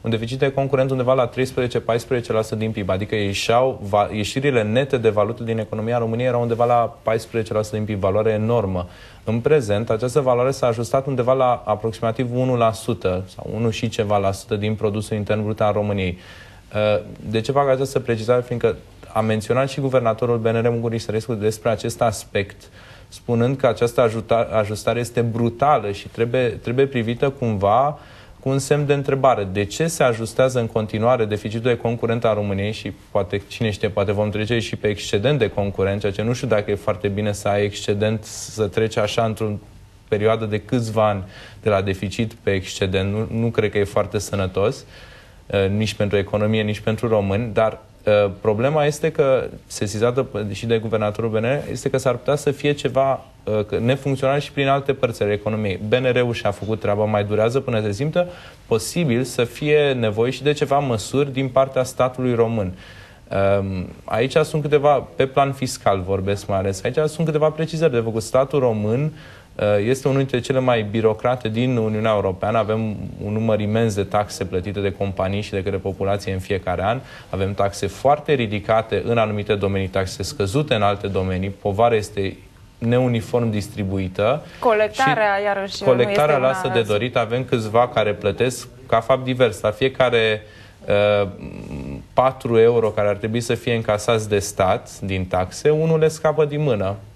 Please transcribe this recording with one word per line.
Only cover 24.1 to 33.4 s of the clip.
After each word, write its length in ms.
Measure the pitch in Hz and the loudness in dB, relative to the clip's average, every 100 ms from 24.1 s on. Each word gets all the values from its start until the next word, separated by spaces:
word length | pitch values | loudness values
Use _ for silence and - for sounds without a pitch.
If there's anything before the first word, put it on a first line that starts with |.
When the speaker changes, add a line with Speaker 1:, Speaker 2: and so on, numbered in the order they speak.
| 113 98 113 117 | 2 0 0 2
Speaker 1:
ajustare 480 | 110 104 107 - 117 | 0 0 -2 -2 -2
este 200 | 120 - | -2 -2
brutală 720 | 117 113 117 117 139 143 104 | -2 2 0 2 2 2 0
și 180 | 98 - | -8 -10
trebuie, 400 | - 117 127 123 | -2 0 2 0
trebuie 380 | 104 - 123 135 | -2 -4 2 2
privită 440 | 131 113 120 123 | 2 -2 0 -2
cumva 680 | - 120 104 98 110 143 147 - - - - | 0 -2 2 4 4 2 -2 -14 -20 -20 -8
cu 80 | - | -2
un 100 | 135 | -2
semn 280 | - 147 147 | 2 0 2
de 60 | |
întrebare. 560 | 143 135 135 131 113 98 | 2 2 4 4 4 0
De 120 | 98 | -2
ce 220 | 98 - 160 | -2 -2 -4
se 160 | - | 2
ajustează 560 | 135 110 113 - 131 123 | 2 2 -4 2 2 2
în 80 | 113 | -2
continuare 580 | 113 104 107 113 127 | -2 -2 0 2 2
deficitul 460 | 110 104 110 110 117 | 2 -2 -4 -2 0
de 60 | 120 | 0
concurent 480 | 117 117 117 117 | -2 -2 -2 0
al 100 | 117 | 0
României 380 | 104 104 98 101 | 0 0 -2 -4
și 200 | 107 - - - | -4 -10 -12 -4
poate, 320 | 107 92 101 | -4 -2 -4